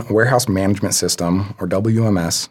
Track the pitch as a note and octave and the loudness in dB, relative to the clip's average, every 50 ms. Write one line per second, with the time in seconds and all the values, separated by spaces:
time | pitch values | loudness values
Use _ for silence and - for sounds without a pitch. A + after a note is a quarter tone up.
0 | A#2 - G2+ A2 A2+ B2+ C3 A#2+ - - F#2+ F#2 G2 G2 G2+ G2+ G2+ F#2+ F#2+ - | 2 2 2 2 4 4 2 0 0 0 0 0 2 0 0 0 -2 -2 -2 0
1 | - F2 - - F2 F2 F2+ F#2+ G2 G2 - - F#2+ F2 F#2 G2 G#2 A2+ G#2+ A2+ | -2 -2 -2 -2 0 0 0 0 -2 -4 -8 -8 -4 -2 -2 0 0 2 2 2
2 | A2+ G#2+ G2+ F2+ E2+ E2+ E2+ - - - | 2 2 2 2 0 -2 -2 -4 -6 -8